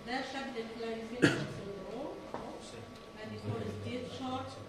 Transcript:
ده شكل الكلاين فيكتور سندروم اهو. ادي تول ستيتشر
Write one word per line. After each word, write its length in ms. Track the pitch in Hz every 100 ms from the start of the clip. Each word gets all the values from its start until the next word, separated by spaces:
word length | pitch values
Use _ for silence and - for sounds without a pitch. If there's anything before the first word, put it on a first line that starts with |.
ده 180 | 220 262
شكل 340 | 254 269 240 233
الكلاين 520 | 226 226 226 226 226
فيكتور 220 | 247 - - -
سندروم 640 | - 196 196 - 233 294 - -
اهو. 220 | - - - - - - - - -
ادي 220 | - 104
تول 240 | - 226 214
ستيتشر 720 | - 240 247 254 254 262 262 262 269